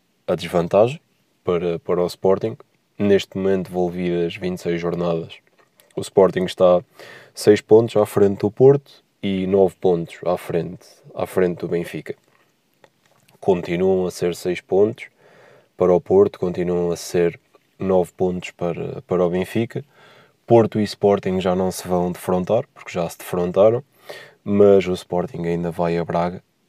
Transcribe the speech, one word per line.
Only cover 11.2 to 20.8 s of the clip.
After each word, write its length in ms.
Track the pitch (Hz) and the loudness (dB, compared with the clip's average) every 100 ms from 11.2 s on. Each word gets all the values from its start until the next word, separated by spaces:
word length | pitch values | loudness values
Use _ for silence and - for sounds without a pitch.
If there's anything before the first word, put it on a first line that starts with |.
| - | -6
frente 320 | - 90 87 | -2 -2 -2
do 80 | 87 | -6
Benfica. 480 | 85 85 80 - - _ _ _ _ _ _ _ _ _ _ _ _ | -6 -6 -10 -12 -16 _ _ _ _ _ _ _ _ _ _ _ _
Continuam 680 | - 90 85 87 95 92 90 | -2 0 0 -2 0 0 -2
a 40 | |
ser 240 | - 90 85 | -4 -4 -4
seis 260 | 90 87 | -6 -6
pontos 480 | - 95 107 113 - _ _ _ _ _ _ - | -2 2 2 0 -14 _ _ _ _ _ _ -2
para 160 | 90 | 2
o 80 | 90 | 2
Porto, 380 | - 92 101 - | 2 4 4 0
continuam 500 | 92 87 87 87 87 | -6 -4 -2 -2 -2
a 80 | 85 | -4
ser 420 | - 90 87 82 _ _ _ - | -4 0 0 -2 _ _ _ -8
nove 340 | 95 92 85 - | 0 0 0 -2
pontos 320 | 92 90 - | -4 -4 -10
para, 540 | - 87 85 87 - | -8 -6 -6 -8 -10
para 200 | - 90 | -4 0
o 60 | 87 | 0
Benfica. 560 | 90 92 110 113 - - _ - _ _ _ - | -2 -4 -4 -4 -8 -14 _ -20 _ _ _ 2
Porto 320 | 117 107 | 4 4
e 40 | 110 | 0